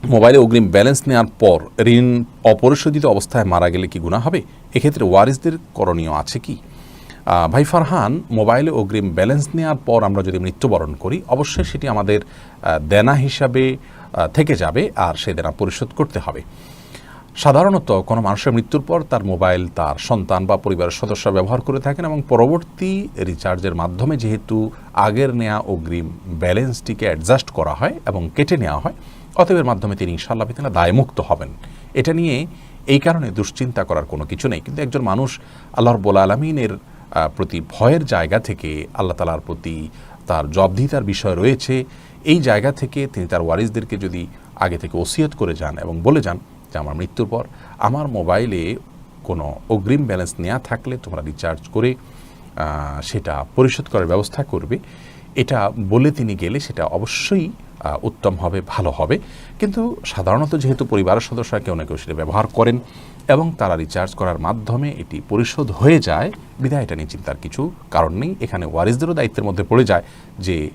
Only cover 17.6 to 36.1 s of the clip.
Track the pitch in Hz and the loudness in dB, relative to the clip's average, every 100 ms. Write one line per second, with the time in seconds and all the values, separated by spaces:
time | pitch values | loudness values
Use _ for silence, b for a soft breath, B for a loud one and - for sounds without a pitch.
17.6 | 190 196 - 98 92 113 104 101 - 117 | 6 2 2 0 2 0 0 0 0 0
18.6 | 117 151 135 170 151 120 98 90 92 90 | 0 -4 0 -2 0 -2 0 2 2 2
19.6 | 87 82 78 69 - 117 87 92 95 98 | -2 -2 -4 -4 -2 -2 0 -2 2 0
20.6 | 101 90 87 - 104 101 98 95 95 123 | 0 0 -2 -2 -6 -2 0 0 0 -2
21.6 | - 131 139 143 165 151 139 120 123 170 | -2 -2 -2 -4 -4 -4 2 4 6 4
22.6 | 165 - 185 190 202 - 92 82 95 90 | -2 -6 -4 -4 -6 -6 -6 -4 -4 -2
23.6 | 95 82 85 90 127 151 110 107 - 110 | -2 -2 -4 -2 -2 0 -2 -4 -2 -2
24.6 | 110 B B - 104 107 139 120 110 107 | -2 B B 0 2 2 0 0 -2 -4
25.6 | - 90 82 85 80 85 92 85 90 95 | -4 -6 -4 -6 -6 -10 -10 -4 0 0
26.6 | 131 120 - 110 107 78 82 131 - - | 0 -4 -8 -4 -2 -2 2 2 2 -4
27.6 | 76 73 139 - - 101 82 - 147 170 | -4 -2 -4 -4 -6 -4 -4 -2 0 0
28.6 | 92 73 175 - B B B - - 180 | 0 -2 -6 -10 B B B 0 4 4
29.6 | 123 104 104 98 90 82 - 113 110 120 | 2 -2 -2 -4 -4 -4 -6 -4 -4 -4
30.6 | 143 87 87 113 127 - - - 69 - | -4 2 4 4 2 -2 -2 -2 -4 -14
31.6 | B B B 131 131 160 170 131 160 B | B B B -2 0 0 0 -2 -4 B
32.6 | B B - 139 170 165 127 95 104 - | B B 2 2 4 0 -2 -4 -4 -4
33.6 | 127 117 92 82 73 76 73 90 135 85 | -4 -4 -2 -2 -4 -8 -6 -4 -2 -4
34.6 | - 143 139 135 113 98 135 - B B | -6 -6 -4 -2 0 0 -2 -6 B B
35.6 | B - 117 113 98 | B 2 2 4 4